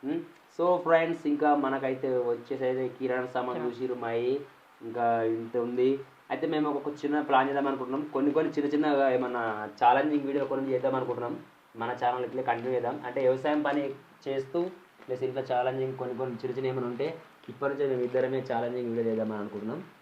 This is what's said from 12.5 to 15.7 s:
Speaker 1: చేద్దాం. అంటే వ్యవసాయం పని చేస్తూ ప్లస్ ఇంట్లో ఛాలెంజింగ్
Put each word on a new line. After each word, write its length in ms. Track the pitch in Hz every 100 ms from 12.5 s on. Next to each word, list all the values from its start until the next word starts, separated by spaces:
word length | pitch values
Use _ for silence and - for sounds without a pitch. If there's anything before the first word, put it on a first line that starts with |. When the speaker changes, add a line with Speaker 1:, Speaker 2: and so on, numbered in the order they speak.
| 117 120
Speaker 1:
చేద్దాం. 280 | 127 120 143 123
అంటే 160 | 127
వ్యవసాయం 400 | 127 131 147 151
పని 320 | 147 143 139 135 - - -
చేస్తూ 420 | 135 135 165 180 180 - _ -
ప్లస్ 160 | 127
ఇంట్లో 180 | 131 131 131
ఛాలెంజింగ్ 440 | 127 127